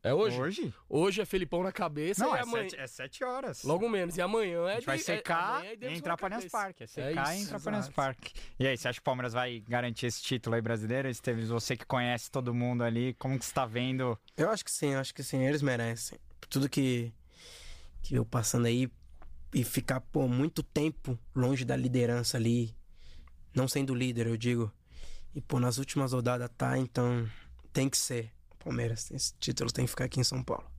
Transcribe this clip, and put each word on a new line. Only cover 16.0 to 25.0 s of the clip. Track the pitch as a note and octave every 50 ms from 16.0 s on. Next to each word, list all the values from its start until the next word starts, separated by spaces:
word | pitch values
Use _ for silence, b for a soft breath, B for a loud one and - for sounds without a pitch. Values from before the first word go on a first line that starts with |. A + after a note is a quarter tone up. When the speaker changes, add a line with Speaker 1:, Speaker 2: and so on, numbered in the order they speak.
| - - - - - - - -
Speaker 3:
Por | - -
tudo | - C#3 C#3 C#3
que... | - D3 C3+ C3 B2 A#2+ A#2 A#2 - - B B B B B B B B B B B B B B B -
Que | - - C#3
eu | B2 A2+
passando | A2 - B2 A2 - - B2 A#2+
aí | A#2 A#2 B2 C3 B2 - - - - - - - - - - - - -
e | -
ficar, | A#2+ - - - - - C3+ C3
pô, | - - - D#3 C3+
muito | B2 B2 B2+ C#3+ E3 - E3 C#3
tempo | - - D3+ D3 D#3+ D3+ - - C#3+ B2 A2+ - -
longe | - B2+ B2 B2+ C#3 B2+ C3
da | A#2+ C3
liderança | C3 B2 B2+ B2 B2+ A#2+ A#2 A#2+ A#2+ A#2 - - A#2+
ali, | A2+ A#2 A#2 B2 A#2 A2 - - - b b b b b b b b b b - - - -
não | B2+ C3 B2+
sendo | - C#3+ C3+ C3+ C3
líder, | A#2+ B2+ B2+ A#2+ A#2 A2+
eu | A2+ A#2
digo. | A2 A#2 A#2+ B2 A#2 A2+ G#2+ - - B B B B